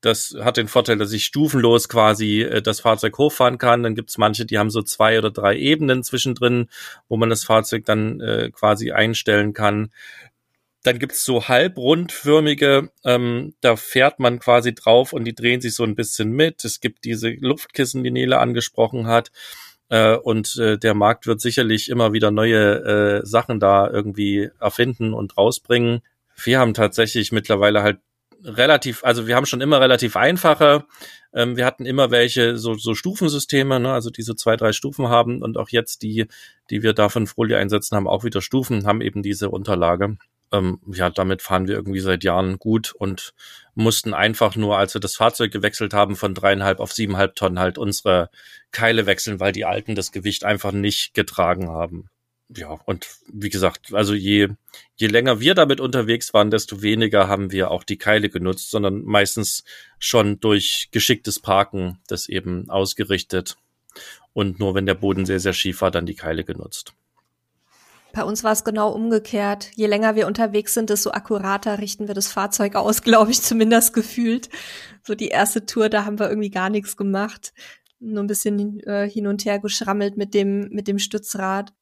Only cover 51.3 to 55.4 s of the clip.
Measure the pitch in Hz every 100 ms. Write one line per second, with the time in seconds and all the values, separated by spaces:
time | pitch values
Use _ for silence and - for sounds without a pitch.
51.3 | - 87 90 90 80 82 85 95 _ _
52.3 | _ _ - 78 78 - 90 - - _
53.3 | 107 101 95 92 - - 104 101 104 95
54.3 | 104 101 104 _ - _ _ 110 107 127
55.3 | 110